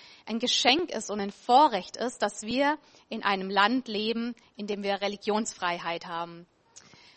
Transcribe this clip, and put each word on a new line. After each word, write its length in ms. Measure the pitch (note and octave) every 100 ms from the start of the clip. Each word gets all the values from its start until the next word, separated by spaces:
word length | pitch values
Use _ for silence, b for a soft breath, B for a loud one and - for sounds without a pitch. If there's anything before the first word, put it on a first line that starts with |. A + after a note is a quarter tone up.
| B B B
ein 140 | A3+
Geschenk 500 | B3 - B3+ D4 F4
ist 220 | A3 -
und 80 | G#3
ein 120 | G3+
Vorrecht 680 | - - B3 D4+ G3+ F3+ -
ist, 260 | A#3+ -
dass 180 | G#3 -
wir 380 | G#3+ B3 C#4+ D4+ b b b
in 140 | A3+
einem 280 | G3 G3 F#3+
Land 360 | G3 G#3 B3+ B3
leben, 460 | G#3 G#3+ A3+ A#3 A#3 b b
in 100 | G#3
dem 160 | G#3
wir 200 | G3 G3
Religionsfreiheit 1040 | G3+ G3+ - G#3 A3 - F3+ F3 F3 E3+ F3+
haben. 400 | E3+ E3+ E3+ F3 _ _ - B B B